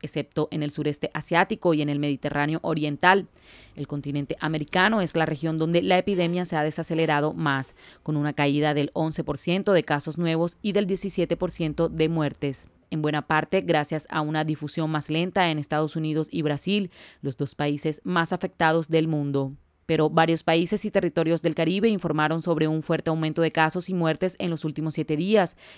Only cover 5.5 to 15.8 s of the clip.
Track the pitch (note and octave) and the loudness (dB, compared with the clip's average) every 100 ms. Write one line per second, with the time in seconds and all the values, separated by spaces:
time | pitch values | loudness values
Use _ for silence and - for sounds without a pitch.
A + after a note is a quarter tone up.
5.5 | D#3+ D#3+ E3+ F#3+ F#3 F#3 F3+ E3+ F3 F3+ | -2 2 2 4 2 2 0 0 0 -2
6.5 | D#3+ D3+ D#3 E3 D#3+ D#3+ D3 D3+ - D3+ | -2 -2 -2 -2 0 2 2 0 0 0
7.5 | C3+ C3 - - - - D3+ D3 D3 C#3+ | 0 -4 -12 -20 -12 -4 -2 -2 0 2
8.5 | C#3+ D3+ D3 C#3+ - D#3+ D#3 D3+ D3 - | 2 2 0 -2 -2 -4 -4 -6 -4 -2
9.5 | F#3 G3+ F3+ - D3 D#3+ D#3 E3+ E3 E3+ | 0 2 2 2 -2 -4 -2 0 0 -2
10.5 | - G#3 G3 F#3 F#3+ G3 F#3 E3+ E3 F3+ | -2 -2 0 0 -2 -2 -2 -2 -2 -4
11.5 | - D#3+ D3 E3 D#3+ D#3+ E3 C#3+ - C#3+ | -2 -4 0 -2 0 0 0 -2 -4 -6
12.5 | C3 - _ - D#3+ D3+ D3 - D#3 D3+ | -8 -14 _ -8 -4 -2 -2 0 0 2
13.5 | F#3+ F3 D#3 D3 D#3 - D#3+ D3+ D#3 D#3 | 0 2 2 2 -4 -4 -4 -2 -2 -2
14.5 | D#3 D3 - D#3 D#3 D3 D#3 F3+ G3 E3+ | -4 -4 -4 -2 -2 -2 -2 0 2 2
15.5 | D3+ C#3+ D3+ | 0 -2 0